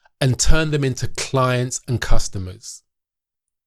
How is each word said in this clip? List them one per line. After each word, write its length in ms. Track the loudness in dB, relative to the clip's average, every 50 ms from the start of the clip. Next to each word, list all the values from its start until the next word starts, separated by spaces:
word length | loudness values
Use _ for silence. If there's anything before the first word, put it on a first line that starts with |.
| _ _ _ _
and 180 | -2 -2 0 0
turn 320 | 2 4 4 4 2 0
them 120 | -2 -2 -2
into 240 | -4 -4 -6 -6
clients 720 | -6 -6 -8 -6 -4 -2 -2 0 0 -2 -2 -4 -6 -8 -10 -6
and 120 | -6 -6 -4
customers. 840 | 4 6 6 6 6 2 -6 -10 -10 -12 -14 -16 -18 -20 -20 -20 _ _ _ _ _ _ _ _ _ _ _ _ _ _ _ _ _